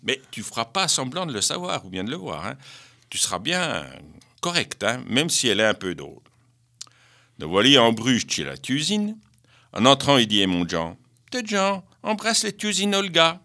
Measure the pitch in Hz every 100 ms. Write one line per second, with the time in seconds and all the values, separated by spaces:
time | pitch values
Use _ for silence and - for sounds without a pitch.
0 | - 135 - - 107 - 117 190 185 -
1 | 131 151 175 110 92 160 180 131 95 92
2 | 98 160 170 78 87 135 - - - _
3 | _ - - 92 113 180 170 101 69 65
4 | - - _ _ 180 175 - - 104 123
5 | 123 120 165 - 123 98 110 101 95 82
6 | 71 55 _ _ _ _ _ _ - _
7 | _ _ _ _ 78 92 117 139 117 113
8 | 117 120 - - 69 67 - 135 156 214
9 | 208 220 _ _ _ _ _ - 120 139
10 | - 139 110 104 98 87 85 85 82 -
11 | _ _ _ 254 220 202 196 190 - _
12 | - 214 220 220 214 - 208 185 202 196
13 | 196 165 165 170